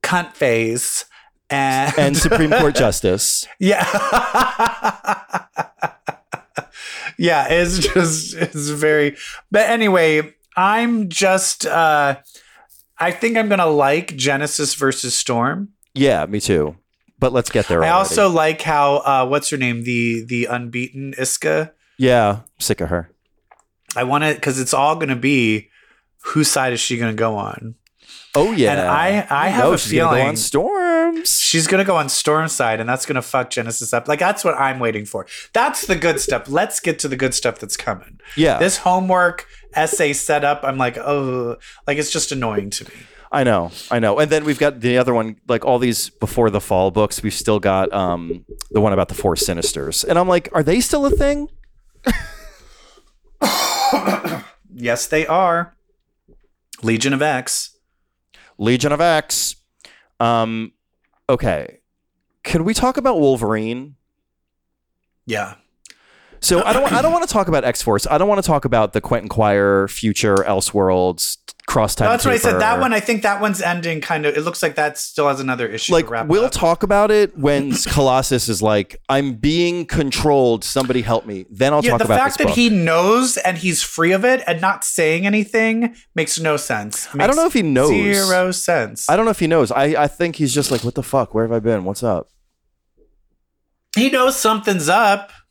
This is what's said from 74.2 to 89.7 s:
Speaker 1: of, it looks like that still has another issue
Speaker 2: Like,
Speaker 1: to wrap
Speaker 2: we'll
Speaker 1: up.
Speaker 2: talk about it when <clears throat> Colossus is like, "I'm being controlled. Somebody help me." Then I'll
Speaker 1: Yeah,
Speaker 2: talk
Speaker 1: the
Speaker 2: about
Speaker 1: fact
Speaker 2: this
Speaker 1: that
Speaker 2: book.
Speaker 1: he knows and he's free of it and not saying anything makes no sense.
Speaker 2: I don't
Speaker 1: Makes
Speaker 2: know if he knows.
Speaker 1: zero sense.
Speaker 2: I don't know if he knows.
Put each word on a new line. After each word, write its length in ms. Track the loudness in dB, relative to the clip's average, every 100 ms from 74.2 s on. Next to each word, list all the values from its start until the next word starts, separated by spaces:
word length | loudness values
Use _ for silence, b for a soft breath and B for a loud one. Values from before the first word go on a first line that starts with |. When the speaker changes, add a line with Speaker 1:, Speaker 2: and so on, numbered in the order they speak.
Speaker 1:
of, 100 | 0
it 60 | -2
looks 220 | -4 -4
like 100 | -4
that 220 | 0 -2 -4
still 300 | -8 0 0
has 120 | 0
another 280 | -4 -4 -4
issue 260 | -4 0
Speaker 2:
Like, 120 | 0
Speaker 1:
to 60 | 0
wrap 160 | -6 0
Speaker 2:
we'll 180 | 2
Speaker 1:
up. 60 | 2
Speaker 2:
talk 300 | 0 0 0
about 300 | 2 2 4
it 260 | 4 2 0
when 360 | 2 2 0
<clears throat> 160 | -4 -2
Colossus 580 | 2 4 2 2 -2 0
is 100 | 0
like, 380 | 2 2 -2 -10 -2
"I'm 240 | -2 -2
being 520 | -2 0 2 0 -2
controlled. 800 | -4 -2 -2 0 2 4 4 2
Somebody 380 | -2 -2 0 -2
help 220 | 0 -2 -2
me." 180 | -12 -12
Then 220 | -2 2
I'll 100 | 4
Speaker 1:
Yeah, 80 | 2
Speaker 2:
talk 80 | 0
Speaker 1:
the 60 |
Speaker 2:
about 120 | 2 2
Speaker 1:
fact 200 | 2 0
Speaker 2:
this 0 |
Speaker 1:
that 100 | 0
Speaker 2:
book. 80 |
Speaker 1:
he 140 | 2 2
knows 640 | 2 2 4 4 4 2 0
and 200 | -2 0
he's 260 | -2 -2
free 300 | -4 0 2
of 100 | 2
it 160 | 2 2 0
and 140 | -2
not 220 | -2 -2
saying 420 | -4 0 0 2 0
anything 680 | 0 0 0 0 0 -2 B B
makes 240 | -6 -4 -2
no 160 | -2 -2
sense. 500 | -2 -6 -6 -10 -8
Speaker 2:
I 40 | 0
don't 100 | 2
Speaker 1:
Makes 80 |
Speaker 2:
know 100 | 2 2
if 60 |
he 80 | 2
knows. 280 | 2 4 4
Speaker 1:
zero 640 | 4 2 2 2 2 2
sense. 560 | -2 0 0 -2 -4 0
Speaker 2:
I 60 | 2
don't 80 |
know 60 | 2
if 80 | 0
he 80 | 2
knows. 240 | 2 2